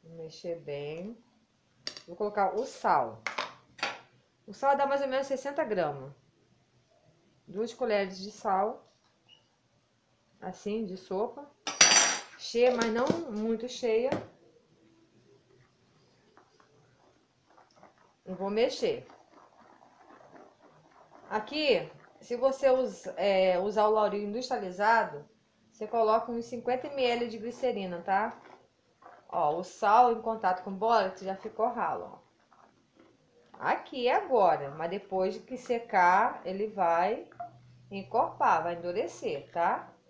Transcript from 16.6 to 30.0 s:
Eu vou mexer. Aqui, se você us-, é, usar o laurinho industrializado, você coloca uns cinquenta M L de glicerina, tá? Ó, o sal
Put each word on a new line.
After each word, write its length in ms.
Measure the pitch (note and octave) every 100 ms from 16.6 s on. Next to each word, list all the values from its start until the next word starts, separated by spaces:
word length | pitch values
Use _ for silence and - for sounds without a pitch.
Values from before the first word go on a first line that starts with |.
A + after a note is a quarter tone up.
| _ _ _ _ _ _ _ _ _ _ _ _ - _ _ _ -
Eu 100 | F3+
vou 140 | G3
mexer. 580 | G#3 A#3 - C#3 A#2 - - _ - - _ - - - _ - - - F#2+ - _ - _ _ - - - -
Aqui, 600 | G#3+ G#3+ D4 D4+ G3 D#3 - - _
se 160 | - A#3+
você 340 | C4 C4+ C4+
us-, 380 | C4 A#3+ F#3+ F#3 -
é, 420 | G3 F#3+ F#3+ F3+
usar 280 | G3+ G#3 G#3+
o 40 |
laurinho 380 | G#3+ G#3 G3+ G#3
industrializado, 960 | A3 B3+ B3 G3 F3+ G#3 A3+ F3+ D3 D3 _ _ _ _
você 160 | _ G#3+
coloca 440 | A#3 G#3+ A3 A3+
uns 140 | A#3 A#3
cinquenta 420 | A#3+ A#3+ B3+ D4
M 160 | C#4
L 240 | B3 A#3+ A#3+
de 100 | G#3+
glicerina, 640 | A3 A#3+ B3+ G3+ F#3+ F3
tá? 340 | F3 F#3+ A3+ - - - _ _ _ _ - - _
Ó, 280 | - D3+ E3
o 60 |
sal 500 | F#3 - G3 A3